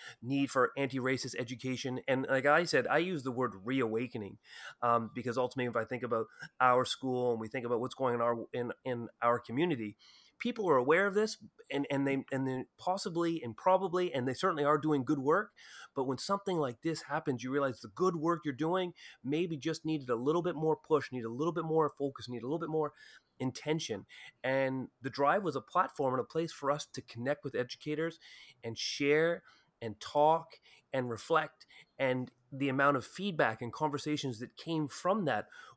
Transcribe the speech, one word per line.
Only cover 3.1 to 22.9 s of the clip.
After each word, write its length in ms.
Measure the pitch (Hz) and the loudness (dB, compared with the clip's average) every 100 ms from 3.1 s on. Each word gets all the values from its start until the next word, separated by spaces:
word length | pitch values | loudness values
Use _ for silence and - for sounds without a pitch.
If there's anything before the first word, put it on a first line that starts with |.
| 170 | -2
the 60 | 127 | -4
word 220 | 120 127 98 | -2 -2 -4
reawakening, 760 | 98 135 117 110 123 117 98 107 - - - - | -4 0 0 0 -4 -6 -8 -12 -20 -18 -16 -2
um, 300 | 123 117 110 | 2 4 2
because 220 | - 120 117 | -4 -4 -2
ultimately, 320 | 123 135 123 | -2 0 -2
if 80 | 117 | 0
I 80 | |
think 180 | 110 127 | -2 -4
about 260 | 120 113 110 - - _ | -2 -2 -2 -8 -20 _
our 280 | 127 123 123 | 6 6 4
school 460 | - 131 127 123 | -2 -2 0 0
and 80 | 117 | 0
we 80 | 110 | -2
think 180 | 135 117 | -6 -2
about 140 | 117 | 0
what's 140 | 120 | -2
going 280 | - 131 120 | -2 0 2
on 240 | 117 117 - | 2 0 -4
in, 180 | 123 120 - 131 | -4 -4 -6 -6
in 220 | 120 117 - | -6 -6 0
our 180 | 117 120 | 2 2
community, 600 | - 120 175 135 107 107 - - _ _ | 0 -2 0 0 -4 -10 -20 -20 _ _
people 280 | 240 233 190 | -4 -2 4
are 80 | 135 | 4
aware 300 | 123 165 202 | 6 4 4
of 80 | |
this, 220 | 196 214 - - _ - | 2 -2 -4 -12 _ -6
and, 160 | 139 139 | -4 0
and 160 | 139 139 | 0 2
they, 180 | 135 - | 0 -2
and 140 | 135 131 | -2 0
then 200 | 131 - _ | -2 -4 _
possibly 640 | - 190 196 170 170 165 | -2 -2 -2 0 0 -2
and 140 | 120 110 | -6 -2
probably, 560 | 190 185 190 180 180 | 4 4 4 0 0
and 140 | 139 123 | 0 -2
they 80 | |
certainly 300 | 127 190 160 | 0 0 2
are 140 | 143 151 | 4 4
doing 260 | 151 147 | 4 0
good 140 | 127 147 | 2 0
work. 340 | 131 175 214 _ - - - | 4 2 0 _ -20 -18 -10
But 100 | - | -4
when 140 | 131 127 | -2 -2
something 400 | - 196 202 175 | -2 -2 0 0
like 240 | 139 117 | 0 -2
this 200 | 165 156 | -4 -4
happens, 420 | - 147 147 123 | -4 -4 -2 -2
you 80 | 127 | -2
realize 280 | 139 139 117 | 0 0 -2
the 80 | 123 | -12
good 280 | - 185 170 | 0 0 2
work 240 | 156 165 | 0 0
you're 80 | 151 | -2
doing 420 | 123 160 185 180 - - - | -2 0 0 -2 -6 -18 -10
maybe 340 | 123 151 175 156 | -4 -2 -2 -2
just 280 | 160 156 | -4 -4
needed 260 | 156 156 127 | -2 -4 0
a 60 | 117 | 0
little 260 | 127 165 | 2 2
bit 140 | 175 151 | 0 0
more 200 | 156 151 | 0 0
push, 360 | - 151 - | 2 2 2
needed 140 | 127 113 | -4 -6
a 60 | |
little 200 | 120 160 | -2 -2
bit 120 | 165 | -2
more 240 | 160 160 147 - | 0 2 2 0
focus, 320 | 139 131 - | -4 -4 -10
needed 140 | 123 | -8
a 40 | 117 | -4
little 120 | 160 | -4
bit 100 | 160 | -2
more 240 | 160 147 | -2 -2